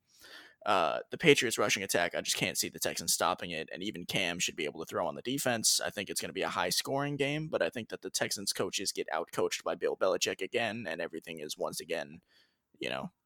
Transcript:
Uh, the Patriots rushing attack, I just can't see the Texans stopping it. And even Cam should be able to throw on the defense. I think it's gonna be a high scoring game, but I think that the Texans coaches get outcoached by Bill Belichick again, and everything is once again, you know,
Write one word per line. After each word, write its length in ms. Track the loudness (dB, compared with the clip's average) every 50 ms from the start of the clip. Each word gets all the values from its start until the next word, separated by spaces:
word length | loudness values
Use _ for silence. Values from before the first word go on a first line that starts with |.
| _ _ _ -20 -20 -20 -18 -18 -18 -20 -20 _ 0
Uh, 340 | 2 4 4 4 4 2 0 -4 -6
the 60 | -6 4
Patriots 400 | 6 6 6 8 6 2 2 2
rushing 260 | 2 2 2 0 0
attack, 300 | 0 2 2 2 2 0
I 60 | -2
just 160 | 0 0 0
can't 220 | 0 0 0 0 0
see 100 | -2 -2
the 120 | -2 -4
Texans 340 | -4 -2 -2 -2 0 0 2
stopping 380 | 4 4 2 2 2 -2 -4
it. 180 | -4 -4 -4 -6
And 100 | -8 -6
even 240 | -6 -6 -6 -6 -6
Cam 320 | -2 0 0 0 0 0 0
should 200 | -2 -2 -2 -2
be 80 | -4
able 180 | -4 -4 -6 -8
to 60 | -4
throw 180 | -2 -2 0 0
on 80 | -2
the 60 | -4
defense. 580 | -4 -4 -2 0 2 0 2 4 4 4 4 4
I 100 | 2 0
think 200 | -2 -4 -4 -4
it's 100 | -4 -4
gonna 140 | -4 -4 -2
be 80 | -2
a 80 | -2 0
high 200 | 0 0 2 2
scoring 460 | 2 0 0 0 0 0 0 0 0
game, 320 | 0 0 0 0 -2 -2 -2
but 140 | 0 2
I 80 | 2 0
think 200 | 0 -4 -8 -8
that 120 | -10 -8
the 80 | -8 -6
Texans 420 | -2 -2 -2 -2 -2 -4 -4 -4
coaches 400 | -2 -2 -2 -2 -2 -2 -2 -2
get 160 | -2 -2 -2 -2 -2
outcoached 500 | -2 -2 -2 0 0 2 2 0 0 -2
by 120 | -2 -2
Bill 200 | 0 0 0 2
Belichick 460 | 4 4 4 4 4 2 0 0 -2
again, 440 | -4 -2 0 0 0 0 -2 -2 -4 -4
and 100 | -4 -4
everything 400 | -4 -4 -6 -8 -8 -8 -10 -8
is 180 | -8 -8 -4 -4
once 220 | -4 -2 -2 -6
again, 420 | -4 -4 -4 -4 -4 -6 -10 -16 -20 _ _ _ _ _ _ _ _ _ _ _
you 100 | -4 -2
know, 220 | -2 -2 -4 -6 -10 _ _